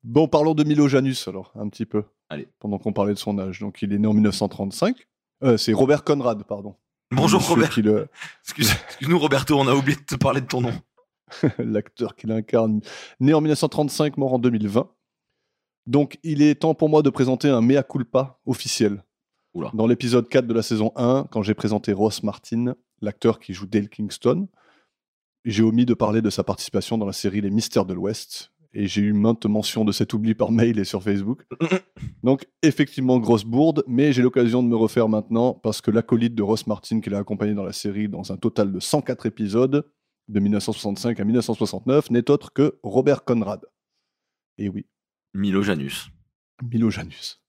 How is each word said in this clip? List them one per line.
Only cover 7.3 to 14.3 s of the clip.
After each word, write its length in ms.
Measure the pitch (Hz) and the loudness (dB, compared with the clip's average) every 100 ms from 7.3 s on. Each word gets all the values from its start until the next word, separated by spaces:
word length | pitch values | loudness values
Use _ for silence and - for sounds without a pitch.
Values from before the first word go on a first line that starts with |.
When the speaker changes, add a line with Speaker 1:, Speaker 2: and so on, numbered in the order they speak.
| 196 | 2
Speaker 1:
Monsieur 140 | - | 4
Speaker 2:
Robert. 160 | 170 156 | 2 2
Speaker 1:
qui 100 | - | 2
le 280 | 104 104 104 - - - | 2 2 -2 -14 -20 -18
Speaker 2:
Excuse, 280 | - - 110 92 - | -16 -2 0 0 -4
excuse-nous, 320 | - 135 175 | -10 0 2
Roberto, 400 | 147 135 120 143 | 4 0 2 2
on 80 | 131 | 4
a 80 | |
oublié 220 | 139 135 143 | 2 2 -4
de 60 | |
te 100 | - 135 | -6 0
parler 260 | 139 131 | 0 0
de 40 | 127 | -4
ton 140 | 127 | -4
nom. 120 | 120 107 _ _ _ _ | -4 -6 _ _ _ _
Speaker 1:
<laughs> 420 | _ - 147 - | _ -2 -2 -2
L'acteur 580 | 117 104 - - 113 - | -4 -4 -4 -8 -8 -8
qui 100 | 110 | -6
l'incarne. 560 | 110 107 120 110 107 - - - _ | -6 0 0 2 -2 -4 -18 -20 _
Né 140 | 131 | 2
en 80 | 156 | 4
mille 80 | 156 | 2
neuf 100 | 147 | 0
cent 80 | 156 | 0
trente-cinq, 480 | - 147 - 151 139 | -2 -4 -2 -4 -2
mort 160 | 135 | -2